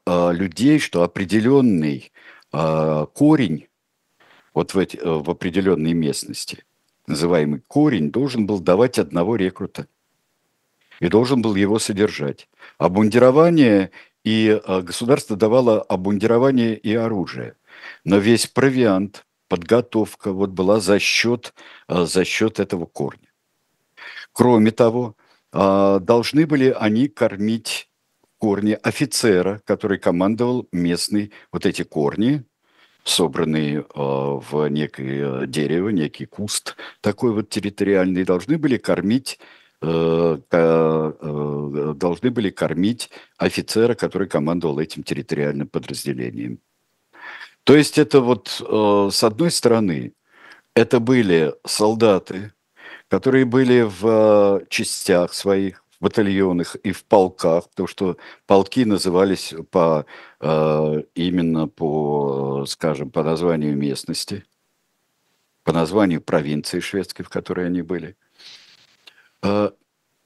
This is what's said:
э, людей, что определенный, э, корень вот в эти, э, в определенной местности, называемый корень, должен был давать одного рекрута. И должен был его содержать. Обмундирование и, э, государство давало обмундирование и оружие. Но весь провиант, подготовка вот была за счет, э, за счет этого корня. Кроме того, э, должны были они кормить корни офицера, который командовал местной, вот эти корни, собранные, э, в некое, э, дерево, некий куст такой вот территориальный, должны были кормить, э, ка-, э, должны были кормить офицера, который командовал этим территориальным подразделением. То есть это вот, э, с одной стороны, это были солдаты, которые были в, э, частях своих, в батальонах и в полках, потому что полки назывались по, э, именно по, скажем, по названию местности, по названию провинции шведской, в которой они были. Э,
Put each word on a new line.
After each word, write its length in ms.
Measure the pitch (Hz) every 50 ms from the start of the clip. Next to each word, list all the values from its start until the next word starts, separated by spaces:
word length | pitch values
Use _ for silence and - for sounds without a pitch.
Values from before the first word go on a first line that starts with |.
| _
э, 260 | 92 87 87 87 87 87
людей, 480 | 85 98 92 80 87 113 143 156 147
что 220 | - - - 87 87
определенный, 1080 | 87 - - 98 82 95 110 107 123 139 139 127 120 98 80 78 73 71 65 - - _ _ _ - - - _ _ -
э, 540 | 76 80 80 78 80 78 78 78 76 76 - _
корень 560 | - 143 151 156 151 123 87 78 73 - _ _ _ _ _ _ _ _ _ _ _ _ _ _ _ _ _ _
вот 200 | 82 85 - -
в 40 | 98
эти, 180 | 92 - -
э, 120 | - - 87
в 220 | 80 78 71 85
определенной 600 | 82 - - 92 82 98 95 95 90 76 78 82 85
местности, 720 | 85 78 71 69 - - - - - - - - - _ _ _ _ _ _ _ _ _
называемый 540 | - 80 73 82 85 87 82 76 73 73 67 - _
корень, 420 | - 143 151 151 131 90 76 73
должен 360 | - 110 139 139 127 120 104
был 120 | 98 104 95
давать 400 | 80 90 87 98 120 127 - -
одного 380 | 95 - 78 85 87 101 120
рекрута. 500 | 104 95 92 - - 98 - - - 73 - _ _ _ _ _ _ _ _ _ _ _ _ _ _ _ _ _ _ _ _ - -
И 80 | 85 87
должен 340 | 101 110 123 123 139 123 110
был 120 | 113 104
его 240 | 95 101 98 107 113
содержать. 680 | - - 107 95 107 101 85 - 73 71 67 - - _ _ _ - - _ _
Обмундирование 1120 | - 92 90 104 110 107 101 123 123 131 131 151 160 175 170 160 135 117 104 98 95 90 - - - _ _ _ _
и, 360 | 110 110 110 110 110 107 104
э, 200 | - - 92 92 92
государство 540 | 85 85 - 123 117 143 147 - - 110
давало 440 | 90 113 110 117 131 127 120 110 104
обмундирование 960 | - - 101 90 92 98 104 98 101 113 117 117 127 139 135 123 117 113 110
и 180 | 107 - 110 107
оружие. 600 | 117 113 113 110 98 82 - - 62 60 58 - _ _ _ - - - - - - _
Но 140 | 80 95 104
весь 300 | 98 110 117 107 - -
провиант, 800 | - 127 127 139 127 131 120 110 95 92 101 98 - - - _ _ _ _ _
подготовка 840 | 95 87 85 82 110 120 117 - - 110 104 98 - - - 107 95
вот 180 | 95 101 98
была 300 | 92 87 92 95 104 110
за 180 | 95 90 104 98
счет, 560 | - - - - - 113 120 120 - - - _ - - - - _ -
э, 160 | 80 87 87
за 200 | 82 - 92 90
счет 340 | - - - 107 110 - -
этого 280 | 98 - 101 87 82
корня. 420 | - _ - 71 67 - - _ _ _ _ _ _ _ _ _ _ _ _ _ _ _ - - - - - - - _
Кроме 400 | - 117 123 123 110 107 113 107
того, 420 | - 123 113 110 123 123 117 - _ _ _ _ _ _ _ -
э, 480 | 82 95 98 98 98 98 98 98 98
должны 460 | 90 90 117 117 117 - - 147 165
были 280 | 147 151 139 131 127 123
они 300 | - 110 107 107 113 135
кормить 840 | 143 - - 117 107 101 95 104 110 113 113 110 - - - - _ _ _ _ _ _ _ _ _ _ _ -
корни 340 | 107 98 98 104 107 107 - -
офицера, 800 | 113 110 - 147 127 - - - 113 98 90 90 95 101 107 -
который 320 | - 101 90 - 104 98
командовал 720 | 95 - 98 85 87 92 98 113 110 123 123 127 123 - -
местной, 640 | - 90 87 87 87 85 - - 104 104 104 101 - - - _
вот 140 | - 85 -
эти 180 | 101 - - 85
корни, 600 | - - 80 73 71 78 95 107 127 147 147 120 - _ _ _ _ _ _ _ _ _ _ _
собранные, 760 | - - 90 87 76 65 - 82 78 78 78 78 71 73 76
э, 60 | 71 - -
в 760 | 73 71 69 69 67 69 69 71 65 - - 71 76 76 73
некое, 760 | 71 76 76 71 - - 67 65 69 69 71 69 65 65 67
э, 20 |
дерево, 420 | 67 64 76 73 69 76 85 92 110
некий 380 | 107 87 76 71 - - 131
куст 500 | - - - 104 101 - - - - - - - - - _
такой 320 | - 107 101 - 131 120 107
вот 160 | 107 107 -
территориальный, 760 | - 107 95 101 - - 101 98 101 95 92 95 92 90 95
должны 360 | 95 92 90 87 - 156 165
были 180 | 143 147 123
кормить, 600 | 104 - - 90 82 85 101 113 135 131 - - - - - - _ _ _ _ _
э, 580 | - 80 82 82 82 82 82 82 85 82 80 71 -
ка-, 680 | _ - 85 82 82 80 82 80 80 80 80 78 78 73 -
э, 760 | 78 78 73 73 73 73 73 71 73 71 71 73 71 76 76
должны 340 | 69 90 87 85 - - 127
были 200 | 120 120 107 92
кормить 580 | - - 87 80 80 80 92 104 120 117 - - - - - _ _ _
офицера, 560 | 85 90 - - 87 - - 107 113 120 117
который 340 | - - 78 - 92 98 90
командовал 500 | - 80 73 76 85 87 82 80 69 71
этим 260 | 80 80 - 73 67
территориальным 600 | - 85 69 69 - 80 73 71 73 73 69 71
подразделением. 920 | - - - - - 65 - - 71 67 62 60 60 53 57 58 62 58 - _ _ _ _ _ _ _ _ _ _ _ - - - - - - - _ _ _
То 100 | - 135
есть 220 | 151 143 - -
это 240 | 151 147 147 - 139
вот, 400 | 123 120 120 107 - - - -
э, 480 | - - 107 107 107 104 101 101 101 98
с 140 | 92 - 127
одной 260 | 117 107 107 165 175
стороны, 600 | - - - 120 113 113 110 92 80 67 62 - - _ _ _ _ _ - - - _ _ _ _
это 260 | 113 113 - - 123
были 540 | 113 120 131 123 110 95 87 82 80 71 - - _
солдаты, 880 | - - - 104 107 117 113 113 110 98 90 - - 95 95 101 104 - _ _ _ _ _ - - - - _ _
которые 380 | - 95 - 131 127 135 131
были 340 | 120 117 131 135 123 123 123
в, 800 | 117 107 98 90 101 113 110 110 110 107 104 104 101 101 98 95
э, 60 | - -
частях 640 | - - 107 - - - - - 95 87 87 - -
своих, 480 | - - 101 98 98 98 95 90 - _ _ _ _
в 40 | 87
батальонах 680 | 101 - 117 107 98 98 98 98 92 90 87 82 - -
и 160 | - - 104
в 140 | 90 - -
полках, 680 | _ - 104 92 92 90 - - 85 80 87 - -
потому 160 | _ - 92
что 300 | 85 - - 98 92 85 - - - - _ _
полки 380 | - 101 98 98 - - 131 127
назывались 680 | 110 104 90 - 95 87 90 98 98 95 - - - 82 82 78 -
по, 340 | - 92 82 82 80 76 73 - - - - - _ _
э, 640 | - 76 78 78 78 78 76 76 78 78 76 76 73 - _
именно 540 | 82 85 90 87 90 85 82 80 80 80 76
по, 1000 | - _ 82 76 73 78 76 73 73 73 71 69 67 67 69 69 67 69 69
скажем, 440 | 67 - - - 80 76 67 73 65
по 120 | - 85 78
названию 540 | 80 82 78 85 87 82 78 76 76 71
местности, 680 | 69 71 71 67 - - - 80 - - - 101 95 - _ _ _ _ _ _ _ _ _ _ _ _ _ _ _ _ _ _ _ _ _ _ _ _
по 100 | 85 80
названию 480 | 82 80 78 95 107 104 92 82 73
провинции 600 | - - - 80 71 73 76 73 71 - - 90
шведской, 440 | - - - 98 90 - - - 90
в 40 | -
которой 380 | - 92 87 - 90 90 90 87
они 120 | 90 90
были. 360 | 82 80 92 85 80 78 - _ _ _ _ _ - - - - - _ _ _ _ _ _ _ _ - _ _ _ _ _ _ -
Э, 280 | 101 101 104 104 98 - _ _ _ _ _ _ _ _ _ _